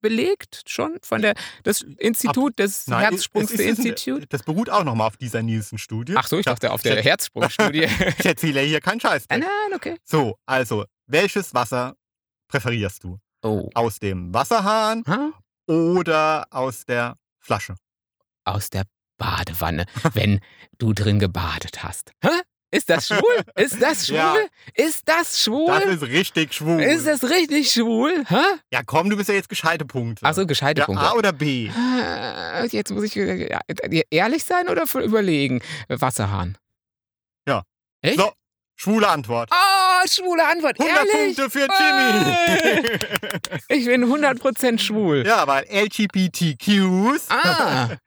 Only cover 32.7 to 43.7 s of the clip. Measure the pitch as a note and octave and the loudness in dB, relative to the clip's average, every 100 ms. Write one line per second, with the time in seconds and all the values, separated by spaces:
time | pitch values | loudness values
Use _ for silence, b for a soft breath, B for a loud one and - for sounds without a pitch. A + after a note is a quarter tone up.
32.7 | G#3+ G3+ G3 G#3 G3+ F#3 F#3 - - - | -4 -4 -4 -4 -2 -4 -4 -4 -6 -6
33.7 | G3 G#2+ D#3+ - D#3 G#3 D4+ - F4+ F4+ | -8 -2 -2 0 0 2 0 -2 -2 0
34.7 | F4 D#4+ C4 A#3 A3 G3 D3+ C#3 B2+ B | -2 -2 -2 0 0 2 0 0 -2 B
35.7 | B A#2+ B2+ B2+ - G2+ G2 F2+ G2 _ | B -8 -2 -2 0 -2 -2 -4 -8 _
36.7 | _ _ _ _ _ _ _ - A#2+ - | _ _ _ _ _ _ _ -2 -2 -2
37.7 | _ _ _ D3 F#3 G3+ - _ _ _ | _ _ _ -2 2 0 -2 _ _ _
38.7 | _ - A3 G#3 D#3+ A2 A#2 A#2 F4 G4 | _ 0 4 4 2 0 -4 0 2 4
39.7 | F#4+ F#4 F#4 F#4 - F#4 E4+ D#4 E4+ D#4 | 4 4 4 2 0 0 2 2 2 0
40.7 | - D4+ - G#4 G#4+ G4+ E4+ C4+ C4+ C#4 | 0 2 4 4 2 2 0 -2 0 2
41.7 | G4 G4 F#4+ B3+ G#3 - - F4 E4 - | 4 4 4 4 2 2 2 2 2 2
42.7 | - C#4+ G#3 - G#3 G#3+ F3+ - F3 - | 2 0 -4 -4 -6 -4 -6 -6 -10 -2